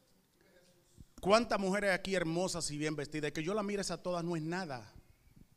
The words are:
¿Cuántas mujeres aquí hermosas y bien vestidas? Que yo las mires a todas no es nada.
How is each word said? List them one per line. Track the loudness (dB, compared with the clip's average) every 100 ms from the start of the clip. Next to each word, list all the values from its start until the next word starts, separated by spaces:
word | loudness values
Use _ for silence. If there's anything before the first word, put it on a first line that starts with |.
| _ _ _ _ _ -20 -20 _ _ -20 -20 -4
¿Cuántas | 6 6 6 2
mujeres | 2 2 2
aquí | 2 0 0
hermosas | 2 0 0 -2 -4
y | -2
bien | -2 -2
vestidas? | -4 -4 -2
Que | -2
yo | -2
las | -2 0
mires | -2 -2
a | -4
todas | -2 -2
no | -2 -2
es |
nada. | -2 -4 -4 -8 -10 -20 -20 -20 -20 -20 -20